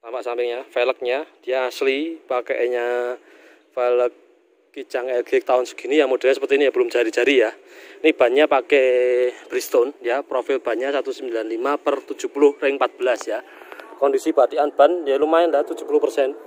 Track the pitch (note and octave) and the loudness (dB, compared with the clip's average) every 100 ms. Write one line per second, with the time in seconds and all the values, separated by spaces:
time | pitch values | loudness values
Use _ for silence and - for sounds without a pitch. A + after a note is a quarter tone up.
0 | A2+ B2 A#2 A#2+ A#2+ A#2+ C3+ - B2 C3 | -10 -10 -6 -4 -4 -6 -6 -2 -2 -2
1 | B2 C3 D#3 _ - C3 B2+ - C3+ C3+ | -4 -4 -6 _ -6 -4 -4 -2 -2 0
2 | D#3+ D#3+ - B2 A#2+ B2+ B2 B2 B2 B2 | -4 -10 -6 -6 -4 -2 -2 -2 -2 -4
3 | B2 B2 - - - _ _ - B2 B2 | -4 -8 -14 -20 -20 _ _ -4 0 2
4 | B2 - _ _ _ _ _ - C3 C3+ | 0 -4 _ _ _ _ _ -18 -10 -8
5 | B2+ B2 A#2+ C3 - B2+ B2 - B2 D3+ | -4 -4 -2 -2 0 0 0 -10 -2 2
6 | C3+ B2+ C3 C3 C3+ C#3 C#3 B2 A#2+ B2 | 2 2 2 0 0 2 2 2 0 2
7 | A2+ A#2 A#2+ C3+ A2 - - - - - | 0 0 2 4 2 -2 -20 -20 -20 0
8 | D#3+ - B2 C3 D3+ C#3 - C#3+ C3 B2+ | 0 4 2 4 4 2 2 2 4 2
9 | B2+ B2 B2 - - B2+ - C3 B2 - | 2 2 0 -4 -8 -8 0 2 2 -2
10 | A#2+ B2+ C#3+ C3 A#2 C3+ - A2+ C3+ C#3+ | -4 -4 -2 -6 -2 -2 -2 -4 -2 -2
11 | B2+ B2 C3 A2+ A2 A2+ C3+ C#3+ - C#3 | -4 -8 -6 -6 -4 -4 -2 -2 -2 -4
12 | - C#3 B2+ C#3+ C#3+ C#3 C#3+ C#3 C3 - | -6 -10 -8 4 4 4 -2 0 -2 -2
13 | B2+ A2+ - A2 - - - - - - | -2 -2 -4 -8 -8 -20 -20 -20 -20 -2
14 | C#3 C3+ D#3 D#3 B2 D3+ D3 - D3 F3 | 0 0 0 2 2 2 -4 4 4 4
15 | D3 C3+ D3+ E3 E3+ C#3+ - E3 - D3 | 0 0 2 4 2 0 -2 -8 -2 0
16 | C3+ - C3+ D3 | 0 0 -2 -2